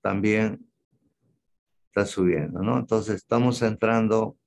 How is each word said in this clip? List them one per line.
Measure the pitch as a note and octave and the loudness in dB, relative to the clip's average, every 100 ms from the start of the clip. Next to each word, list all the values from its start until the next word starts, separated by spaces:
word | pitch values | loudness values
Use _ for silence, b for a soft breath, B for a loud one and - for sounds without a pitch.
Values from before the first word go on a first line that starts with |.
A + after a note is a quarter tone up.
también | A2+ G2 G#2 G#2+ A2 G#2 - _ _ _ _ _ _ _ _ _ _ _ _ | -2 0 2 2 0 -4 -14 _ _ _ _ _ _ _ _ _ _ _ _
está | G2+ G2+ | -4 -2
subiendo, | - F2+ D#2+ D2 E2+ | 0 0 0 -4 -4
¿no? | G2 B2 | -2 -2
Entonces, | A#2+ A2 G#2 G2 | 0 -2 0 -6
estamos | _ A#2 B2 B2 | _ 0 2 0
entrando | A2+ G#2+ A2 A2+ A2 A2 A2 - | -2 0 0 2 2 0 -2 -8